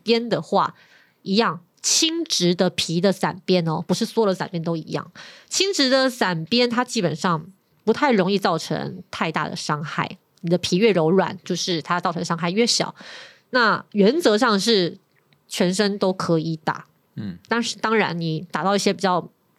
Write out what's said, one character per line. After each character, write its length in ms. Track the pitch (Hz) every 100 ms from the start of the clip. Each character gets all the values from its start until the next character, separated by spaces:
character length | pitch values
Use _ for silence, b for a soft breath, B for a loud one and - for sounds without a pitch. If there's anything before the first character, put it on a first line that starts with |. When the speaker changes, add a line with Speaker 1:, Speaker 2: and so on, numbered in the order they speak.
Speaker 1:
边 260 | - 233 233
的 120 | 190
话， 340 | - 196 160 b b b b b
一 140 | - 196
样 240 | 214 160 - _
轻 420 | - - 320 330
质 300 | 320 - 175
的 140 | 180 185
皮 300 | - - 165
的 100 | 196
散 300 | 190 170 180 -
边 200 | 180 165
哦， 160 | 156 -
不 80 |
是 100 | 185
所 180 | 220 -
有 60 | 214
的 60 |
散 120 | 180 151
边 120 | 175
都 140 | 160 165
一 160 | 156
样。 180 | 156 170 B B B B
轻 240 | - 381
质 160 | 381 262
的 200 | 262 262
散 360 | 240 196 165
边 240 | 160 233 240
它 160 | 233
基 160 | 247 240
本 160 | 175 156
上 300 | 190 160 160 - _ _
不 100 | -
太 180 | 220 285
容 180 | 220 180
易 80 | 202
造 200 | 196 160
成 440 | - 147 143 185 -
太 220 | - 180
大 160 | 165 151
的 80 | 185
伤 260 | - 151
害， 360 | 151 - - - _ _
你 80 | 170
的 80 | 175
皮 180 | - 180
越 160 | 226
柔 180 | 180 156
软， 260 | 190 160 -
就 140 | - 175
是 240 | - 165
它 180 | - 180
造 140 | 180
成 80 | 175
的 40 |
伤 120 | 175 170
害 140 | 175
越 160 | 196 233
小。 280 | - 165 B B B B B _
那 320 | 254 220 180 -
原 280 | 208 196 311
则 160 | 254 208
上 240 | 240 202
是 380 | 202 214 170 - _ _ _ _ -
全 240 | - 180
身 240 | 190 202 202
都 140 | 196
可 260 | 190 - 165
以 180 | 160 160
打。 220 | - - - _ _ -
Speaker 2:
嗯。 220 | 104 87 -
Speaker 1:
但 140 | 226
是 140 | 233 -
当 200 | 220 220
然 220 | 156 170
你 280 | 165 156 180
打 120 | -
到 140 | 180 202
一 20 |
些 140 | 202
比 80 | 190
较 260 | 190 175 - _ _